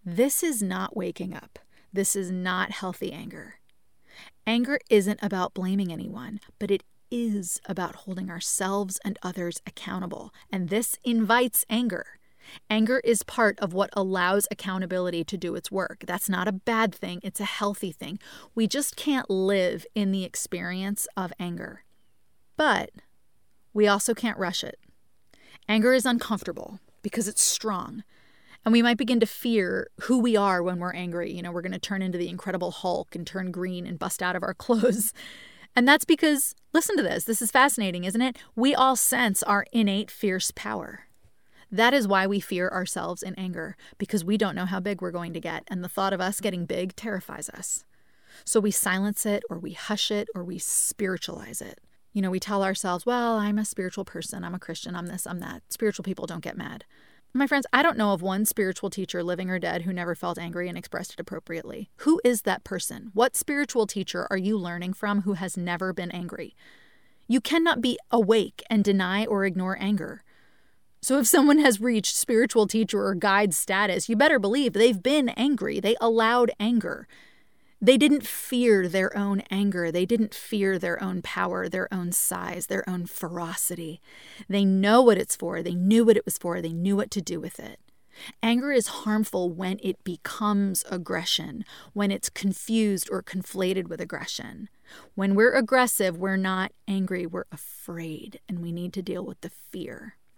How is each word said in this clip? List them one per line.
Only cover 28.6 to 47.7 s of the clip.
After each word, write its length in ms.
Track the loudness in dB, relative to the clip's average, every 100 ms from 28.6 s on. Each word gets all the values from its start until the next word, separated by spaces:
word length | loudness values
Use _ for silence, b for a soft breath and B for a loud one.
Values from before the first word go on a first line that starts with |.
And 100 | 4
we 100 | 6
might 160 | 6 2
begin 220 | 2 2
to 60 | 2
fear 600 | 0 0 2 2 -4 -6 -10
who 160 | 2 4
we 180 | 4 4
are 260 | 4 2
when 160 | 0 -2
we're 140 | -6
angry. 400 | -6 -6 -6 -6
You 80 | -8
know, 100 | -8
we're 120 | -8
gonna 160 | -6 -8
turn 240 | -4 -2
into 160 | -2 -2
the 100 | -4
Incredible 440 | -6 -6 -2 -4
Hulk 420 | -2 -2 -2 -4
and 120 | -10 -8
turn 240 | -6 -6
green 360 | -4 -4 -6 -8
and 120 | -6
bust 240 | -4 -2
out 140 | -2 -2
of 60 |
our 100 | -4
<laughs> 40 | -6 0
clothes. 480 | 4 4 4 -2 B B B B B B
And 140 | 4 6
that's 160 | 6
because, 500 | 6 4 6 4 0 -6 _
listen 220 | 2 4 2
to 60 |
this. 220 | 2 -2
This 160 | -2 -2
is 100 | 2
fascinating, 540 | 6 6 4 -2 -2
isn't 160 | -2 0
it? 160 | 0 -2 B
We 200 | 2 4
all 220 | 6 4 4
sense 460 | 2 4 2 2
our 220 | 2 2 2
innate 380 | 2 4 2 -4
fierce 400 | -2 0 0 -2
power. 520 | -6 -6 -6 -8 -16 -20 _ -20 b b b b
That 220 | 2 4
is 140 | 4 4
why 180 | 2 2
we 140 | 0
fear 280 | -2 -2 -2
ourselves 540 | -4 -4 -6 -6 -8
in 120 | -10 -8
anger, 400 | -8 -8 -10 -14 B B
because 280 | -2 -2
we 120 | 0 0
don't 200 | 0 -2
know 100 | -4
how 140 | -4
big 200 | -4 -4
we're 120 | -6
going 200 | -6 -8
to 60 | -8
get, 220 | -8 -8 -8
and 160 | -8
the 40 | -6
thought 240 | -2 -2
of 80 | 0
us 200 | -2 -2
getting 260 | -4 -4 -4
big 300 | -4 -4 -8
terrifies 520 | -8 -8 -8 -14 -14
us. 360 | -12 -8